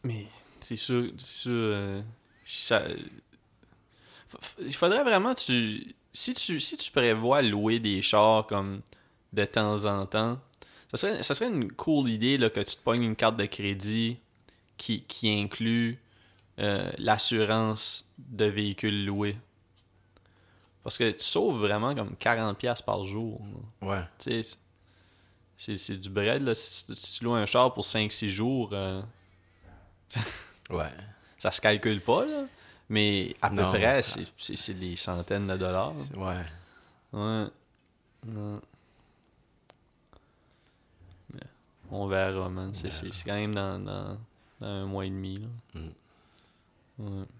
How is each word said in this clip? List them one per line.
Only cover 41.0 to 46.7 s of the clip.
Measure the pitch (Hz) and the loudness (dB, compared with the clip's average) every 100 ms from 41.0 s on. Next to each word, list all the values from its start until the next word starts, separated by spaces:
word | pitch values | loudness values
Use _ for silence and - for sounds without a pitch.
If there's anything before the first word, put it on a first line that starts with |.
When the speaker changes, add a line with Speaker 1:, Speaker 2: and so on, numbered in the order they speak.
| - - - | -20 -20 -20
Speaker 1:
Mais | - - _ _ _ - | -20 -20 _ _ _ -10
on | 98 98 | -6 0
verra, | 95 95 95 92 | 2 2 0 -4
man. | 92 95 | -6 -8
C'est, | 95 87 | -8 -8
Speaker 2:
On | |
verra. | - | -6
Speaker 1:
c'est, | 98 | -8
c'est | 98 - | -8 -6
quand | 104 | -4
même | 104 | -2
dans, | 104 98 95 | -2 -4 -6
dans, | 98 98 98 101 113 _ _ _ | -8 -8 -8 -12 -14 _ _ _
dans | 107 | -10
un | 101 98 | -8 -6
mois | 98 95 | -6 -4
et | |
demi, | 95 95 95 | -6 -8 -8
là. | 113 117 _ 80 | -10 -14 _ -14
Speaker 2:
Mm. | 80 - _ _ _ _ _ _ _ | -12 -14 _ _ _ _ _ _ _